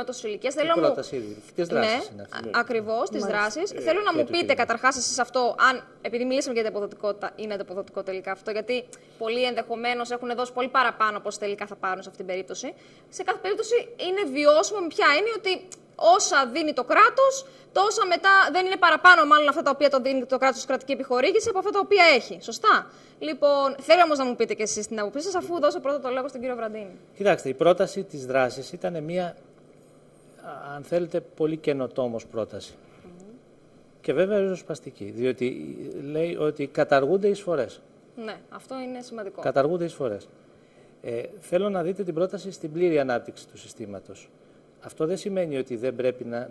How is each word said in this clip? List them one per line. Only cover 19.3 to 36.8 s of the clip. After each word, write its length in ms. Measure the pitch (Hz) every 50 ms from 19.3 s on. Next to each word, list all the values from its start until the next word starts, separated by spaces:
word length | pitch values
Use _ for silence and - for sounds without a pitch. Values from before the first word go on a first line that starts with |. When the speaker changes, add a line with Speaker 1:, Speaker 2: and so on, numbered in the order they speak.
| 302 302 302
Speaker 1:
αυτά 140 | 285 - 330
τα 100 | - 285 269
οποία 140 | 277 294 269
το 100 | 277 262
δίνει 240 | 240 269 269 262 247
το 120 | - 262
κράτος 200 | 247 262 269 254
ως 80 | 247 -
κρατική 260 | - 262 - - -
επιχορήγηση 580 | 269 226 262 - 247 247 262 349 349 440 - 453
από 80 | 381
αυτά 140 | 381 359 403
τα 80 | 302 403 381
οποία 200 | 392 403 381 339 320 285
έχει. 220 | 233 - - 185 170
Σωστά; 500 | - 226 226 - - 440 - 196 - - - - - - - -
Λοιπόν, 560 | 285 302 311 - 294 285 285 277 277 269 - -
θέλω 220 | - - 330 359 349
όμως 140 | - 294
να 80 | 269 262
μου 100 | 247 240
πείτε 180 | - 226 214 208
και 100 | 208 214
εσείς 240 | 208 - 214 208
την 120 | - 226 214
άποψή 220 | 208 208 214 285
σας, 140 | 320 392 359
αφού 240 | 349 - - 349 330
δώσω 200 | 277 339 349 339
πρώτα 200 | 247 269 285 277
το 100 | 254 247
λόγο 180 | 254 262 254
στον 140 | 285 277 247
κύριο 140 | 240 254 247
Βραντίνη. 360 | 233 226 214 214 220 202 185 - - - - -
Speaker 2:
Κοιτάξτε, 320 | - 202 202 165 - - 135
η 40 | 131
πρόταση 500 | - 170 170 180 180 190 185 - 196 190
της 220 | - - 143 127
δράσης 460 | 123 131 135 127 123 - 135 127 -
ήταν 320 | 180 175 - 180 175 160 151
μια, 320 | 160 175 180 175 170 - - - - _ - - - _ _ - _ - - _ - _ _ - - - - - 165 143 - - 143 143
αν 80 | 143 135
θέλετε, 360 | - 170 175 175 165 180 170 - - -
πολύ 220 | - 156 156 160
καινοτόμος 680 | 156 - 151 143 135 127 120 - 135 127 120 117 110 -
πρόταση. 480 | - - 113 104 - 104 95 - - - - - - - - -
Speaker 1:
Μμμ. 80 | 180 175 175 190 208 240 - _ _ _ _ _ _ _ - _ _ _ _
Speaker 2:
Και 120 | - - 131
βέβαια 260 | 151 185 196 214 202
ριζοσπαστική, 760 | 196 190 185 165 - - 156 - - 139 - - 101 101 107
διότι 640 | 113 123 127 120 - 123 127 - - 156 143 - - 135 139 - - 139 143
λέει 240 | 151 156 165 170 -
ότι 320 | - 151 151 151 - 139
καταργούνται 600 | 139 - 165